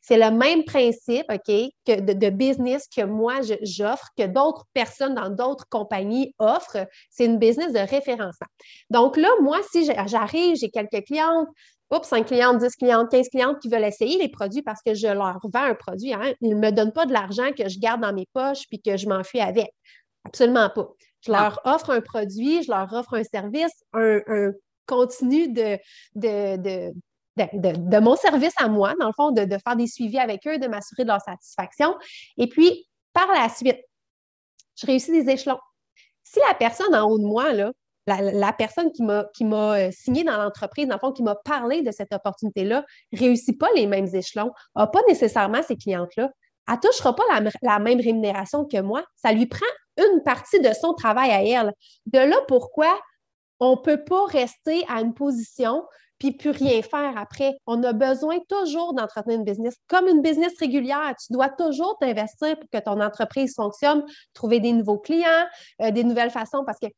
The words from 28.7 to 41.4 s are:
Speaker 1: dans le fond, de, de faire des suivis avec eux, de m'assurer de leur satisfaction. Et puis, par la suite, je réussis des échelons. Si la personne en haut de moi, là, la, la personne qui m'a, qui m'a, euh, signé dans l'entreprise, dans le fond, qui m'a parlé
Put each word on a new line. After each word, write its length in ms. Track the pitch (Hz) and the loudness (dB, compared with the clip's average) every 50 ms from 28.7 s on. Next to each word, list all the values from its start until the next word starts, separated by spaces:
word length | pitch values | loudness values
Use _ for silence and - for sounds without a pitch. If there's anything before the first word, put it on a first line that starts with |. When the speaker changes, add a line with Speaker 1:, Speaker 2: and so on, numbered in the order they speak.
| 214 208 196 196 269 349 | 2 2 2 0 0 -2
Speaker 1:
dans 80 | 294 | -2
le 60 | 220 220 | -2 0
fond, 180 | - 285 302 | 0 0 2
de, 120 | 262 220 202 | 2 0 0
de 140 | 185 196 | 0 -4
faire 180 | 196 _ 240 240 | -4 _ -4 -2
des 120 | 233 240 | -2 -2
suivis 320 | 233 - - 240 214 208 269 | -4 -4 -6 -6 -4 -2 -2
avec 280 | 254 226 208 196 _ | -2 -2 -4 -8 _
eux, 100 | 294 311 302 | -6 -6 -4
de 80 | 262 | -4
m'assurer 360 | 247 220 311 302 - 214 - 247 | -6 -8 -8 -10 -12 -6 -6 -2
de 60 | 226 | -2
leur 100 | 208 202 | -2 -2
satisfaction. 760 | - - 180 - _ - - - 185 185 - _ 285 320 370 - - - - - - _ _ | -2 -8 -16 -16 _ -12 -8 -8 -8 -8 -2 _ 0 0 0 -4 -10 -20 -20 -20 -20 _ _
Et 100 | - 240 | -4 -4
puis, 400 | 240 - - 320 359 349 - - _ _ _ _ _ | -2 4 6 6 6 4 2 -10 _ _ _ _ _
par 160 | _ 349 370 381 392 | _ 0 2 2 2
la 160 | 311 240 226 | 2 2 0
suite, 300 | 233 - 247 262 247 254 - _ _ _ _ _ _ _ _ _ _ _ _ _ _ _ _ _ _ - | -2 0 0 0 0 0 -6 _ _ _ _ _ _ _ _ _ _ _ _ _ _ _ _ _ _ -10
je 60 | - | -2
réussis 260 | - 262 262 254 - | 0 0 0 0 2
des 180 | 330 320 269 262 | 2 2 2 2
échelons. 300 | 269 262 - 285 262 262 - _ _ _ _ _ _ _ _ _ _ _ _ | 0 0 0 -4 -6 -6 -8 _ _ _ _ _ _ _ _ _ _ _ _
Si 160 | - - 453 571 | -4 2 2 4
la 60 | 453 - | 4 4
personne 400 | - 226 226 233 - 370 415 320 | 2 0 -2 0 -2 0 2 4
en 140 | 220 214 214 | 4 4 4
haut 100 | 220 214 | 2 2
de 60 | 208 | 0
moi, 260 | 202 208 233 262 311 254 | 0 0 0 0 0 0
là, 180 | 202 202 220 262 _ _ _ _ _ _ | 0 -2 -2 -4 _ _ _ _ _ _
la, 140 | - 196 190 | -2 -2 0
la 320 | 202 196 196 202 202 196 - | 0 0 0 2 0 0 0
personne 380 | - 226 214 - - 339 320 | -2 -4 -4 -2 -2 -2 -2
qui 120 | 330 - 233 | 0 0 -2
m'a, 220 | 214 208 208 208 208 _ | 0 0 0 -2 -4 _
qui 100 | - 240 | -4 -2
m'a, 300 | 214 214 214 214 214 208 | 0 0 0 0 2 2
euh, 120 | 202 190 185 | 0 0 -2
signé 320 | 190 - - - 247 294 339 | -4 -6 -4 -2 0 0 0
dans 140 | - 233 208 | 0 -2 -2
l'entreprise, 460 | 208 208 202 - 214 196 - - 294 | -2 -4 -4 -8 -10 -10 -6 -4 -4
dans 80 | 262 - | -4 -4
le 40 | - | -4
fond, 120 | - 269 | -4 -6
qui 120 | 269 269 240 | -4 -2 -2
m'a 120 | 214 208 | -2 -2
parlé 460 | 208 | -4